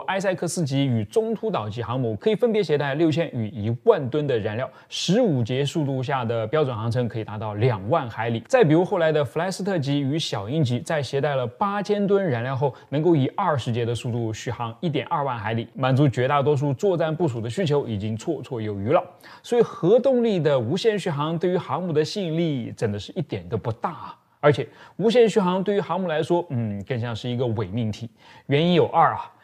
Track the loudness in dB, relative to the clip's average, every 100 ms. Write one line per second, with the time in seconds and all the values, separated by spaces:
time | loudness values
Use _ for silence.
0 | 0 -2 -2 -2 -2 -2 0 2 2 0
1 | 0 0 0 -2 -2 -4 -4 -6 -4 -2
2 | -2 -2 0 2 2 2 2 0 0 2
3 | 2 2 -2 -2 -4 -4 -2 0 2 2
4 | 2 -2 0 0 -2 -4 -6 -8 -12 -6
5 | 0 4 4 2 0 0 -2 -2 -2 -2
6 | -2 -2 -2 -2 0 0 0 -2 -2 0
7 | -2 -4 -8 -8 -6 0 0 0 0 -2
8 | -2 -4 -4 -4 2 4 6 6 4 2
9 | 2 2 0 -2 -4 -4 -2 -2 0 0
10 | 0 -2 -4 -4 -4 0 0 0 -2 -4
11 | -2 -2 0 0 -4 -2 -2 -2 -2 0
12 | 2 2 2 0 -2 -2 -2 -2 -4 0
13 | 4 4 2 0 0 0 0 -2 -2 -2
14 | -4 -4 -4 -6 -8 -6 -8 -6 -4 -2
15 | -2 -2 -2 -4 -2 -4 -4 -2 2 4
16 | 4 4 2 2 2 2 0 0 0 2
17 | 0 0 -2 -2 -4 -2 0 0 0 -4
18 | -4 -4 -4 -6 -6 -6 -6 -4 2 2
19 | 0 -8 -20 -20 0 2 2 0 4 4
20 | 4 4 2 2 2 2 2 0 0 0
21 | -2 -2 -2 0 0 0 -2 -4 -2 0
22 | 0 -2 -4 0 0 -2 -6 -4 -4 -4
23 | -6 -8 -6 -8 -6 -6 -4 -4 -6 -6
24 | -14 -18 _ _ 4 4 0 -12 -16 -2
25 | 2 6 6 4 2 0 0 -2 -2 -2
26 | -2 -2 0 0 0 -4 -4 -6 -6 -4
27 | -4 -6 -4 -2 -2 -2 -4 -4 -4 -6
28 | -10 _ -20 -14 0 2 4 4 4 4
29 | 4 2 -8 -16